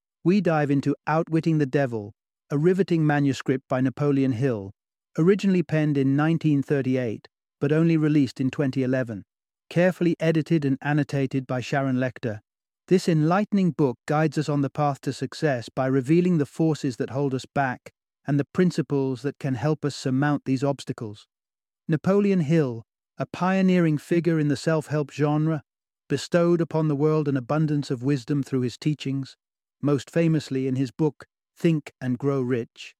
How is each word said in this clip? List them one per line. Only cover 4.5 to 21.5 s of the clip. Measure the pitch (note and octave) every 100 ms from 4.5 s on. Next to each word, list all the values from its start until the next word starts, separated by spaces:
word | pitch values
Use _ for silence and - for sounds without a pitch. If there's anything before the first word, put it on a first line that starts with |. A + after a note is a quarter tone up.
| A2 F#2+ - _ _ _ -
originally | E3+ G3+ G3 F#3
penned | D#3+ D#3 D3+ C#3
in | C3+ C#3
nineteen | D#3 E3 D#3 C#3+
thirty-eight, | - C#3+ B2+ C3 A#2+ G#2 - _ _ -
but | C#3+
only | D#3 E3 D#3+
released | D#3 D3+ B2+ -
in | C3
twenty | - C3+ C3
eleven. | B2+ C3 A#2+ G2+ - _ _ _ -
Carefully | E3+ F#3 - F3 -
edited | D#3+ D#3 - E3 C#3+
and | C3+
annotated | C#3+ D3 C#3 C#3 C3+ C3+ B2+
by | B2+
Sharon | - C#3+ C3+ B2+
Lechter, | B2+ - A#2+ G#2+ _ _ _ _ -
this | F3+ -
enlightening | D#3+ D3+ F#3+ G#3+ G3 F3+
book | C#3 C#3+ A#2+ -
guides | D3+ D#3+ D#3+
us | D3
on | C#3+
the | C#3
path | - D3 C#3
to | C#3+
success | - C3 - D#3 B2 -
by | - C3
revealing | C3+ B2 E3+ F3+ E3
the | C3+
forces | - D#3+ D3 C#3+ A#2+
that | A#2
hold | C3 C#3+
us | B2+ - C#3+
back | C3 A#2+ - _ _ _ -
and | C#3+
the | -
principles | - F3+ - C#3 C#3 C3+ B2+
that | C#3+ -
can | C#3 B2
help | D3+ D3+
us | D3 -
surmount | C3+ B2+ D3 C#3+ -
these | C3
obstacles. | C#3 C#3 - - A2 G#2 - _ _